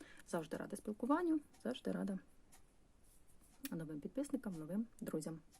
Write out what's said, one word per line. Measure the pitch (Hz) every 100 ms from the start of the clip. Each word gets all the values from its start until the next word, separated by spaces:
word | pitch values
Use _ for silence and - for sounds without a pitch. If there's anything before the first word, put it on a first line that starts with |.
| - - -
Завжди | 175 156 -
рада | - 208
спілкуванню, | - 214 240 302 349 320 - -
завжди | 214 254 -
рада | 185 196 190 - - - - - - - - - - - - - - -
новим | 175 156 156
підписникам, | 196 - 285 240 220 170
новим | 156 190 233 -
друзям | - 160 156 160 - -